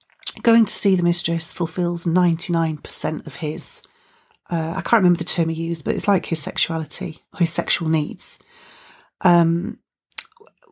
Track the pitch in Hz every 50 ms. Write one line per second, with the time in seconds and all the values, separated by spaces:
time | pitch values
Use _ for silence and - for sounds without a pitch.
0 | _ _ _ _ _ - - - - 240 226 233 226 - - - - 202 190 180
1 | 175 170 175 - - - 170 165 165 - - - 175 165 - - 175 175 175 170
2 | - 170 160 185 180 175 165 165 - - 170 170 165 160 156 147 - - - -
3 | - 156 156 - - - - - 160 151 156 165 - - - - - _ _ _
4 | _ _ _ _ _ _ _ _ _ _ 175 165 160 160 165 - 180 - - 214
5 | 185 180 175 165 170 - - - 165 165 165 156 165 165 170 165 - - - -
6 | - - 202 - - - 170 - - - - - - - 170 160 160 - - -
7 | 185 170 156 - _ _ - - 175 165 - - 165 - - - 170 160 160 156
8 | 147 - - - - - - - - _ _ - - - - - - - - -
9 | _ _ _ _ - 180 175 170 165 165 165 170 175 - - - _ _ _ _
10 | _ _ _ - - - _ _ - - _ _ _ _